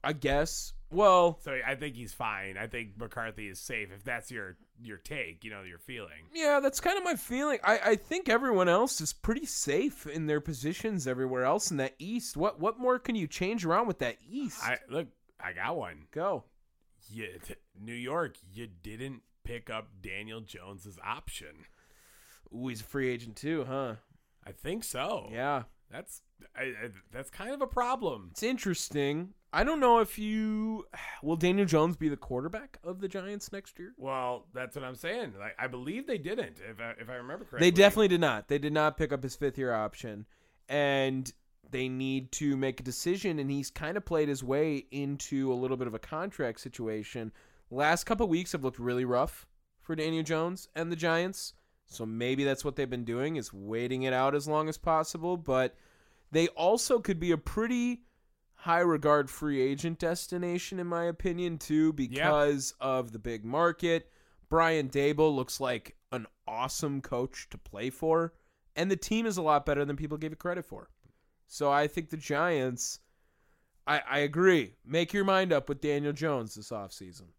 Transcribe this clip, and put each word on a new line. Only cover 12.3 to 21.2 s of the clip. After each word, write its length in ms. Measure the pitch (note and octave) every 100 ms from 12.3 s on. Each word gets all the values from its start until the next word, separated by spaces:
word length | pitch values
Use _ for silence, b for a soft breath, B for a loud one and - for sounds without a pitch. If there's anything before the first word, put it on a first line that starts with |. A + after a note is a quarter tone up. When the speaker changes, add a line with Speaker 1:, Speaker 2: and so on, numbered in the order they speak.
| C#3+
Speaker 1:
What, 220 | F#3+ D3+
what 180 | F#3 A#3
more 180 | B3+ B3+
can 180 | - A3+
you 120 | D#3+
change 380 | - F#3 A3+ F3
around 220 | F3+ A#3
with 120 | F3+
that 160 | B2 G#2+ A2+
East? 360 | A#3+ B3+ -
Speaker 2:
I, 140 | A2+ B2 -
look, 200 | C3+ D#3 _ _ _
I 120 | F#2
got 240 | F2 G#2 E3
one. 320 | F#2+ D2+ D2+
Speaker 1:
Go. 340 | D3 F#3 D#3 - _ _ _ _ _ -
Speaker 2:
Yeah, 160 | G#2+ G#2 F2+
th-, 160 | - - _ F#2+
New 140 | G#2+
York, 440 | A#2+ B2 D#3+ D3+ - F2+
you 160 | G2 A#2
didn't 540 | F2 E2+ A2 C3+ B2 _ _
pick 260 | - A#2+ A#2
up 200 | A2 A2+ G2
Daniel 380 | F#2 F#2+ G#2+ A2
Jones's 580 | A2 F#2 F2+ G2 G2+ F2 G2+
option. 600 | B2